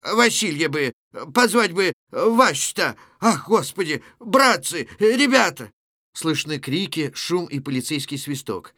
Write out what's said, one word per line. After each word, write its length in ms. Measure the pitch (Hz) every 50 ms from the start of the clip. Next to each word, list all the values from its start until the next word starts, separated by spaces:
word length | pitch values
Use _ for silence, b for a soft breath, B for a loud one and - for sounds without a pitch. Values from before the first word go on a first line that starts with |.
Василья 640 | _ 147 196 226 240 233 233 - 220 196 151 143 160 156
бы, 240 | 139 156 139 123 - _ _ _ _ - - 160 139
позвать 380 | - 247 220 180 240 220 196
бы 200 | 165 185 190 180 135 _ _ _
Васю-то! 840 | - 110 165 220 226 226 262 208 147 - - - - - 180 139 104 b b b b b
Ах, 280 | - 226 202 139 - 170
Господи! 540 | 214 208 143 - - 190 190 151 151 120 B B B B
Братцы! 720 | 240 214 190 262 277 262 220 151 - - 170 165 131 B B B
Ребята! 720 | 208 220 240 247 285 269 262 262 220 175 143 - 120 104 _ _ _ _ _ _ _ _ _
Слышны 440 | - - 160 151 147 - 151 151 139
крики, 540 | - 143 135 170 196 - - 160 151 131 -
шум 320 | - - - 170 180 175
и 140 | - 143 139
полицейский 580 | 135 143 135 127 123 - 156 143 139 - 143 135
свисток. 560 | - 147 143 135 - - 104 90 - - _